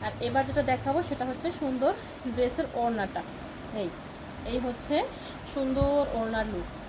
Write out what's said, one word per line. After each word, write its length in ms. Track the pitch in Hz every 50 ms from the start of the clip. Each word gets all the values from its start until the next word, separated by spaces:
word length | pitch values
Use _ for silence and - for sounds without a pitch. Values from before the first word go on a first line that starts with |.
| 214
আর 60 | 214 202 -
এবার 260 | 240 240 240 269 269
যেটা 180 | 262 262 294 269
দেখাবো 400 | 262 254 254 - 277 277 330 339
সেটা 220 | - 285 - 262
হচ্ছে 260 | 254 254 - - 339
সুন্দর 420 | 349 - 311 269 262 247 262 302 403 - - - - - -
ড্রেসের 380 | 262 226 240 247 247 247 - 311 - -
ওড়নাটা। 480 | 240 240 233 233 214 196 190 - 180 170 - - - - - - - - - -
এই, 140 | 214 196 165 - - - - - - - - - - -
এই 140 | 226 233 254
হচ্ছে 440 | 240 247 240 - - - 294 320 480 539 - - - - - - - - -
সুন্দর 520 | 277 269 262 262 269 277 277 285 294 277 269 240
ওড়নার 320 | 226 226 226 226 220 220
লুক। 360 | 214 202 175 160 - - - -